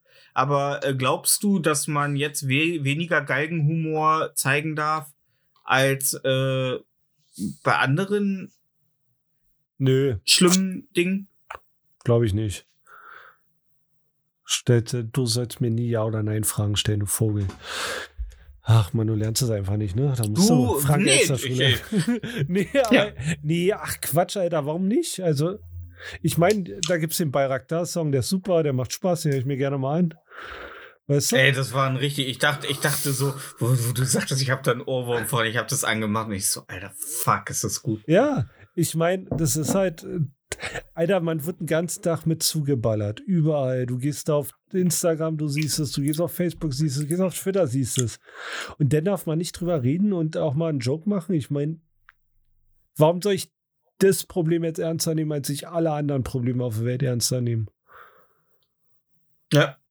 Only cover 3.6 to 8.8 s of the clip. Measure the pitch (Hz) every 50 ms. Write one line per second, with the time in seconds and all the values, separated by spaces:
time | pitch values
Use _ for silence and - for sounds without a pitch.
3.6 | 147 147 165 165 160 156 156 156 156 156 156 156 - - - - - 135 135 147
4.6 | 151 160 156 156 151 151 156 156 143 - - _ _ _ _ _ _ _ _ _
5.6 | _ - - 131 135 135 135 135 135 - - - - 135 131 131 135 135 131 131
6.6 | 131 127 127 - - _ _ _ _ _ _ _ _ _ _ - 92 - - -
7.6 | - 131 117 76 113 131 135 165 196 196 202 208 208 202 196 190 190 - _ _
8.6 | _ _ _ _